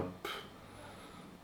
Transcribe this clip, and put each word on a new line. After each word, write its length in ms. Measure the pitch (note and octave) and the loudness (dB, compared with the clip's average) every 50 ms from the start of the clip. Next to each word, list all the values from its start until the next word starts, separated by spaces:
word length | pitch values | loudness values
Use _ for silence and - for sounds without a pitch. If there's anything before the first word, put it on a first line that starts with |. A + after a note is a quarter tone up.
| F2+ - - - - | 12 10 4 0 0
пф, 80 | - - - - - - - - - - - - - - - - - - - - - - - | 0 0 0 -2 -4 -8 -8 -10 -8 -8 -8 -8 -8 -8 -8 -8 -8 -8 -8 -8 -8 -10 -10